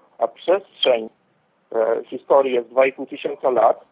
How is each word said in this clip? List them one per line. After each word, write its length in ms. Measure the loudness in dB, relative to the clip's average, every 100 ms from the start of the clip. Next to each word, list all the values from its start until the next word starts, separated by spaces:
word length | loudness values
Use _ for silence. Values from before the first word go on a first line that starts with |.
| _ -6
a 100 | -6
przestrzeń, 800 | -4 -2 -2 -4 -4 0 0 -4 _ _ _ _ _ -8
e, 300 | -2 0 -2 -6
historii 480 | -10 0 2 2
jest 140 | 0 -2
dwa 180 | 2 0
i 60 |
pół 140 | 0 -12
tysiąca 440 | -10 -10 -4 -2
lat, 340 | 2 2 2 -6